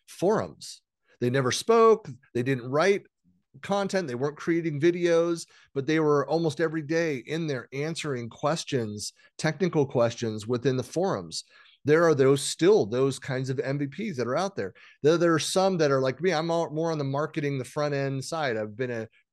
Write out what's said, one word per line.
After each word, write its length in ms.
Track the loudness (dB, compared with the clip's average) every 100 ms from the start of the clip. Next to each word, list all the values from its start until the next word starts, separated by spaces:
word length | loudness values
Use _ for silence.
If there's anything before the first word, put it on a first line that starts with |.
| _
forums. 760 | -2 0 0 -2 -10 -18 -18 _ _ _ -4
They 100 | -2
never 200 | 0 0
spoke, 580 | -2 2 6 6 4 0 -20 _
they 100 | -4
didn't 260 | -2 -2 -2
write 320 | 2 2 2 -2 _ _ _ _ -18
content, 460 | -4 -2 0 -2 -4
they 80 |
weren't 220 | -4 -4 -4
creating 440 | -2 -2 -2 0
videos, 640 | 0 2 2 2 2 -2 -8 _ _
but 100 | -6
they 140 | 0 2
were 300 | 4 2 2
almost 320 | 0 0 0
every 220 | -2 -2
day 340 | -2 0 0 -4 -6
in 220 | -4 -4
there 200 | -4 -6
answering 560 | -6 -6 -6 -6 -6 -8
questions, 840 | -4 -2 -2 -2 -2 -2 -6 -12 _ _ -6
technical 480 | -4 0 0 2
questions 640 | 0 2 0 0 -6 -6 -4
within 300 | 0 0 0
the 60 |
forums. 580 | -4 -4 -2 -2 -6 -12 -14 -20 -20 _
There 200 | 2 4
are 100 | 6
those, 260 | 6 6 4
still 460 | 0 2 4 4 4
those 320 | 0 0 -2
kinds 320 | -6 -6 -4
of 80 | -4
M 220 | -4 -4
V 80 | -6
Ps 280 | -6 -8 -4
that 100 | -2
are 80 | -2
out 180 | -2
there. 200 | -4 -8 -10 -20 0
There, 140 | 2 4
there 180 | 4
are 60 | 2
some 360 | 2 2 2 4
that 120 | 2
are 100 | 4
like 200 | 2 0
me. 120 | 0
I'm 200 | 0 0
all, 180 | -2 -2
more 220 | -2 -2
on 60 | -2
the 60 |
marketing, 540 | -2 -2 -4 -2 -4 -4
the 60 |
front 300 | -6 -4 -2
end 300 | -2 -2 -4
side. 320 | -6 -4 -2 -2
I've 200 | -6 -6
been 160 | -6
a 160 | -6 -8 _ _